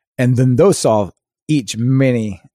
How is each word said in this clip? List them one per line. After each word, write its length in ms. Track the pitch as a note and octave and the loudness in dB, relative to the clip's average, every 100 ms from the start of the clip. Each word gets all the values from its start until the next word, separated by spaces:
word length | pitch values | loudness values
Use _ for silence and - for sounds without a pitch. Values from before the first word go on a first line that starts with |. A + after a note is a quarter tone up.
| _ - | _ -4
And 200 | B2+ B2 | 0 2
then 180 | C3 B2 | 2 2
those 220 | F#3+ - | 2 2
solve 320 | C3 G#2+ F#2+ - _ _ - | 0 0 -2 -8 _ _ -4
each 300 | D3+ G2+ G#2+ | -4 -4 -4
many 640 | A#2+ C3+ C3+ A#2+ G#2+ F#2 _ | 0 2 0 0 -4 -10 _